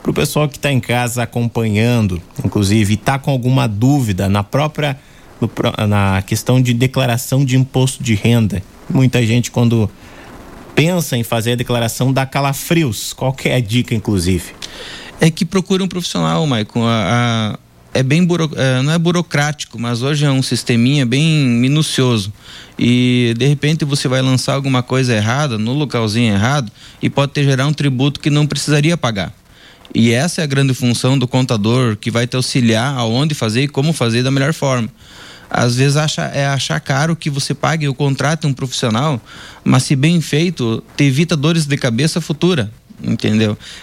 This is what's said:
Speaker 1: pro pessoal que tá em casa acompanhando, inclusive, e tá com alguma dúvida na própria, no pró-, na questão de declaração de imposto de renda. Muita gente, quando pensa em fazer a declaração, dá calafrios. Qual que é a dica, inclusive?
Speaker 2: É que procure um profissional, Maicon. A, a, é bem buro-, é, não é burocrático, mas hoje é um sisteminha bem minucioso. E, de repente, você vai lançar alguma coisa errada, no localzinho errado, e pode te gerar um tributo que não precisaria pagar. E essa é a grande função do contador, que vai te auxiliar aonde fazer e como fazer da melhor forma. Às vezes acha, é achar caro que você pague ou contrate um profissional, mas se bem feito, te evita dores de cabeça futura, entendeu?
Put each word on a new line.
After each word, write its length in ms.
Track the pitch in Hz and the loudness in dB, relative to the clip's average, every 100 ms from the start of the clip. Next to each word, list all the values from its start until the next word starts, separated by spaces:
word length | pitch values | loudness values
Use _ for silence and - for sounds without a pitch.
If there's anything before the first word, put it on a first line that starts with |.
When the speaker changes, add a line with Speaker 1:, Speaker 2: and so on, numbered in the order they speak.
Speaker 1:
pro 120 | - | -2
pessoal 340 | 151 151 151 151 | -2 -2 0 -2
que 100 | - | -2
tá 140 | 143 | -2
em 80 | 131 | -2
casa 420 | - 120 120 120 | 0 -2 -2 -4
acompanhando, 1000 | 113 120 117 117 113 104 117 120 104 87 - - | -4 -2 -2 -2 0 2 2 2 0 -2 -8 -6
inclusive, 500 | 98 104 95 110 101 | -2 0 2 2 2
e 40 | 107 | 0
tá 220 | - 135 | 0 -2
com 120 | 147 | 0
alguma 360 | 135 123 131 120 | 0 2 2 0
dúvida 640 | 101 127 143 113 92 98 | 2 2 2 2 0 0
na 120 | 101 | 0
própria, 560 | 104 131 151 151 147 135 - - - - | 0 -2 -2 -2 -4 -4 -12 -20 -20 -6
no 60 | 113 | -6
pró-, 260 | - 120 - 107 | -2 -4 0 0
na 320 | 104 98 95 | 2 2 0
questão 400 | - - - 127 | -2 -4 2 2
de 120 | 123 | 2
declaração 680 | 117 127 135 127 117 - 135 | 2 0 0 0 -2 0 0
de 140 | 139 131 | 2 2
imposto 440 | 131 131 131 - | 2 0 -2 -2
de 140 | 123 | -2
renda. 480 | 104 113 120 104 92 - - - | 0 2 2 2 -2 -8 -20 -2
Muita 340 | 156 127 127 | 2 2 2
gente, 260 | 110 120 113 | 2 0 0
quando 400 | - 117 117 104 - - - - - - - - | 0 2 2 0 -4 -20 -20 -20 -20 -20 -20 -4
pensa 440 | - 160 180 156 123 | 0 2 0 -2 -4
em 60 | |
fazer 280 | 117 117 113 | -2 -2 0
a 40 | |
declaração, 580 | 120 123 120 117 - 127 | -2 -2 0 -2 0 0
dá 120 | 135 | 0
calafrios. 840 | 131 139 139 135 - 165 147 101 - | 0 -2 -2 -4 0 2 2 -2 -8
Qual 220 | - 135 | -4 -4
que 160 | 131 - | -2 -2
é 60 | |
a 40 | 131 | -2
dica, 340 | 104 120 120 | 0 -2 0
inclusive? 600 | 113 - 101 85 90 - - - - - - - - | -2 0 0 0 -2 -4 -16 -16 -16 -16 -16 -18 0
Speaker 2:
É 100 | 160 | 0
que 140 | 165 | 0
procure 400 | 175 190 175 185 | -2 -2 0 -2
um 40 | 190 | -2
profissional, 600 | 180 175 175 160 165 156 | -6 -6 -2 -2 0 0
Maicon. 400 | 113 110 120 113 | -2 -2 -2 0
A, 680 | 113 90 120 120 113 107 - | 0 0 0 0 0 -4 -6
a, 20 | - - - | -14 -20 -6
é 80 | - | -2
bem 220 | 131 156 | 2 2
buro-, 280 | 180 170 156 | 2 2 -2
é, 260 | 147 131 127 | 0 0 0
não 120 | 139 | 0
é 40 | 170 | 0
burocrático, 800 | 170 175 165 143 147 147 - 117 | 2 0 -2 -2 -2 -4 -12 -8
mas 240 | 120 117 | -4 -2
hoje 220 | 135 151 | -2 0
é 80 | 147 | 2
um 100 | 135 | 2
sisteminha 640 | 127 120 - 120 120 147 | 0 -2 0 2 4 2
bem 400 | 123 135 160 156 | 2 2 2 2
minucioso. 840 | 131 117 127 151 151 - 127 117 98 - - - - - | 2 2 2 2 0 2 2 2 -2 -10 -20 -20 -16 -2
E, 540 | 120 123 123 123 120 117 | 2 4 4 2 2 2
de 80 | |
repente, 380 | 135 147 147 156 | 2 2 0 0
você 240 | 147 139 135 | -2 -2 0
vai 140 | 131 | 0
lançar 320 | 131 131 - | 2 2 0
alguma 280 | 135 135 131 | -2 0 -2
coisa 320 | 120 131 127 | 0 0 2
errada, 440 | 110 107 131 151 107 | 0 0 0 -2 -2
no 160 | 110 | -2
localzinho 600 | 143 135 120 110 110 117 | -2 -2 -2 0 2 2
errado, 380 | 98 117 147 110 - - - | 2 2 0 -4 -12 -20 -6
e 80 | - | -4
pode 240 | - 139 | 0 -2
te 100 | - | 0
gerar 240 | 139 131 139 | 0 2 0
um 60 | |
tributo 480 | 151 143 123 143 143 | 0 0 0 -2 0
que 80 | 151 | 0
não 180 | 147 151 | 2 0
precisaria 480 | 147 - 147 147 | -2 0 2 2
pagar. 420 | 170 123 101 85 - _ - - - - | 0 -2 -4 -6 -10 _ -20 -20 -20 -6
E 200 | - 117 | 2 2
essa 300 | 117 175 - | 2 0 -2
é 20 | |
a 40 | 151 | -2
grande 240 | 139 135 | 0 0
função 420 | 127 123 117 127 139 | 2 0 2 2 0
do 100 | 120 | 0
contador, 680 | 131 127 113 104 123 123 104 | 0 0 0 2 2 0 -2
que 140 | 120 | -2
vai 160 | 113 123 | -2 -2
te 80 | |
auxiliar 600 | 127 - 139 117 110 131 | -2 -2 2 2 2 0
aonde 380 | 135 113 120 156 | -2 -2 0 0
fazer 300 | 151 113 113 | -2 -2 0
e 40 | 143 | 0
como 240 | 139 151 | 0 -2
fazer 300 | 160 117 117 | 0 0 0
da 80 | 127 | 0
melhor 240 | 139 139 | 0 0
forma. 340 | 165 139 127 110 - - - - - - | -2 -2 -2 -4 -10 -20 -20 -20 -20 -6
Às 280 | - 120 120 | -2 0 2
vezes 200 | 139 143 | 2 2
acha, 240 | 151 - | 0 -4
é 200 | 143 135 | -4 -2
achar 340 | 139 135 - 156 | -2 -2 -4 -4
caro 360 | - 135 160 | -2 -2 0
que 120 | 160 156 | -2 -4
você 280 | 139 - | -4 -4
pague 320 | 135 139 160 147 | -2 -2 0 -2
ou 80 | |
contrate 500 | 127 143 131 139 165 | -2 -2 0 -2 0
um 80 | 151 | -2
profissional, 640 | 131 135 - 120 113 156 120 - - - - | -2 -6 -4 -2 0 0 -2 -8 -20 -20 -6
mas 180 | - 127 | 2 2
se 140 | - | 2
bem 260 | 139 151 175 | 2 4 2
feito, 600 | - 143 175 165 117 113 - | 0 0 0 -2 -2 -4 -6
te 100 | - | 0
evita 300 | 143 131 175 | 2 2 0
dores 300 | 156 151 165 | 2 2 0
de 100 | 143 | 0
cabeça 460 | 139 131 113 160 180 | -2 0 0 0 -2
futura, 500 | - 151 170 170 104 - _ - | -4 0 0 0 -2 -10 _ -10
entendeu? 540 | 117 110 110 107 110 107 - - | -6 -2 0 2 0 -2 -12 -20